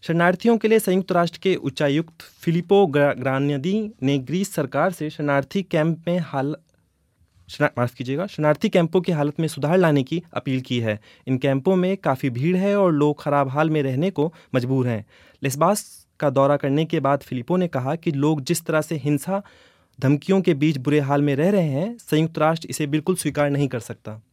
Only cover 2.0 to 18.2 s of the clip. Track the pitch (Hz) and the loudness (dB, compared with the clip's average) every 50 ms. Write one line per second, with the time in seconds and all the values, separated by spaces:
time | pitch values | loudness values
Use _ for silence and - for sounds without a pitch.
2 | 170 165 _ _ - - _ _ - 175 165 170 170 - 202 196 202 170 135 147 | -2 -4 _ _ -20 -20 _ _ -2 0 0 0 2 4 4 4 4 4 4 2
3 | 143 143 123 117 123 135 131 135 139 143 147 139 131 180 196 220 220 208 214 _ | 2 2 2 0 -2 -2 0 0 0 0 -2 -2 -2 -2 -2 -2 -2 -6 -8 _
4 | 131 135 139 143 131 127 147 180 196 - - - 147 131 - 139 156 190 175 - | -2 0 0 0 -2 -2 -2 -2 -2 -2 -2 -4 -4 -2 0 0 0 0 -2 -4
5 | 156 151 156 - 151 147 143 139 131 - - 196 190 - - 165 151 165 165 156 | -8 -8 -6 -6 -2 0 0 0 0 0 -4 -4 -4 -2 0 0 0 0 0 -2
6 | - - 175 180 165 - - 139 135 143 151 - _ _ _ _ _ _ _ _ | -4 -4 -2 -2 -4 -4 -4 -4 -4 -4 -6 -8 _ _ _ _ _ _ _ _
7 | _ _ _ _ _ _ _ _ _ - - - 147 147 - - 120 120 - - | _ _ _ _ _ _ _ _ _ -20 -4 -2 -2 -2 0 -2 -4 -4 -4 -8
8 | 131 120 135 143 180 202 - - 151 151 151 143 - 220 - 185 170 160 165 190 | -8 -6 -4 -4 -4 -6 -6 -2 0 0 2 2 0 2 2 2 2 4 0 0
9 | 175 - 180 151 147 147 147 - 165 156 - - 135 147 170 190 185 165 151 143 | 0 0 -2 0 0 -2 -2 -2 -4 -4 -2 -4 -2 0 2 4 4 4 4 2
10 | 131 131 160 170 165 - - 104 - 143 131 131 127 - 127 120 117 110 104 104 | 0 0 -4 -6 -6 -6 -12 -10 -6 -4 -4 -4 -2 -2 -4 -2 0 -2 -2 -4
11 | _ - - _ _ - 131 123 131 143 135 135 131 185 190 185 180 185 190 196 | _ -18 -20 _ _ -4 -4 0 2 0 0 2 2 2 2 2 2 0 0 -2
12 | - 156 135 127 - 139 120 120 131 170 180 180 190 202 202 202 196 180 160 147 | 0 -2 -2 0 -2 -4 -4 0 0 0 0 2 2 2 2 2 2 2 4 4
13 | 147 147 147 - - 151 147 143 139 135 131 147 156 160 156 156 143 135 131 127 | 2 2 0 0 -2 0 0 0 0 0 0 0 0 2 2 0 0 0 -2 -2
14 | 160 190 190 - 143 165 - - - _ - 131 120 123 131 135 127 123 120 107 | -2 -2 0 -2 -2 -4 -4 -10 -18 _ -2 -2 0 0 0 0 0 0 -2 -4
15 | - _ _ - - - _ _ - 139 127 139 156 175 208 214 - - - - | -6 _ _ -20 -20 -20 _ _ -6 -4 -2 2 2 2 2 0 -4 -12 -20 -20
16 | - _ _ _ - 147 131 135 135 139 147 143 - 143 135 147 165 160 - 160 | -20 _ _ _ -2 0 2 2 2 4 2 0 0 0 0 0 0 0 -2 -2
17 | 135 135 143 143 - - - 127 117 - 170 185 185 170 - 135 123 131 156 165 | 0 0 0 0 -2 -6 -8 -8 -4 -2 -2 0 0 -2 -2 -4 -4 -4 -6 -4
18 | 165 170 151 139 | -4 -4 -2 0